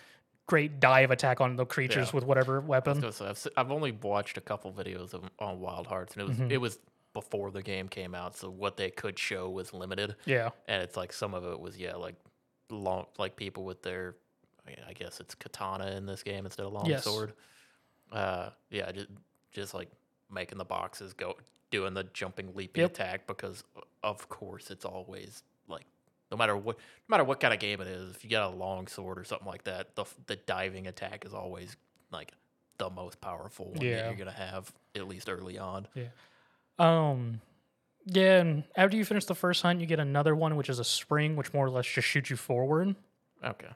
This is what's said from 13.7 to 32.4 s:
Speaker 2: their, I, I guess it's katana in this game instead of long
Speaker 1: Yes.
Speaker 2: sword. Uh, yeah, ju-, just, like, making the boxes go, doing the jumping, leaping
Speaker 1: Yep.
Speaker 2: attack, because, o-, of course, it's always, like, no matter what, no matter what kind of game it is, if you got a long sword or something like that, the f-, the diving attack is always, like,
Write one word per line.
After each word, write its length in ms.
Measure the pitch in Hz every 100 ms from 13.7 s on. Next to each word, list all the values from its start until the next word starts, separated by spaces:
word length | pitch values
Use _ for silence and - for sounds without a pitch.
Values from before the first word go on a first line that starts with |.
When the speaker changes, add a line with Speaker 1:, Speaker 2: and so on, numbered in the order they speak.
| 92
Speaker 2:
their, 340 | 92 90 90 87 _ _ _ _ -
I, 100 | - -
I 20 |
guess 280 | - - -
it's 140 | -
katana 580 | - - - 98 95 98
in 140 | 98 98
this 160 | 95
game 220 | - 98
instead 220 | 95 - 98
of 60 |
long 140 | 104 160
Speaker 1:
Yes. 180 | 139
Speaker 2:
sword. 280 | 123 107 107 - _ _ _ _ _ _ _
Uh, 380 | 107 95 92 90 - _
yeah, 200 | 104 92
ju-, 140 | 95 101 101 _ _ _
just, 200 | - 98
like, 160 | 95 87 _ _ _ _
making 280 | 98 87 98
the 60 |
boxes 480 | 90 90 90 - 95
go, 220 | 90 90 92 - _ _
doing 240 | 107 95
the 100 | 95
jumping, 500 | 92 - 95 - 95
leaping 280 | 95 92 -
Speaker 1:
Yep. 80 | 175
Speaker 2:
attack, 360 | 175 95 95 -
because, 380 | 101 98 95 - -
o-, 60 | - _
of 260 | 107 104 -
course, 420 | - 98 95 -
it's 140 | 95
always, 580 | 98 92 92 95 98 - - _ -
like, 180 | 82 - _ _ _ -
no 60 | 107
matter 200 | 113 101
what, 200 | 107 110
no 360 | - - -
matter 100 | 214
what 160 | 135 135
kind 140 | 131
of 60 | 107
game 200 | 104 101
it 60 | 95
is, 240 | 92 92
if 140 | 92
you 60 | 110
got 220 | 110 101
a 20 | 92
long 320 | 92 95 92
sword 280 | - 92 90
or 60 |
something 220 | 92 - 98
like 180 | 90
that, 300 | - 92 98 -
the 60 |
f-, 140 | 98 - -
the 100 | 101
diving 500 | - 92 95 92 95
attack 380 | 92 95 104
is 80 | 95
always, 440 | 104 92 90 87 - _ _ _
like, 200 | 82 73 -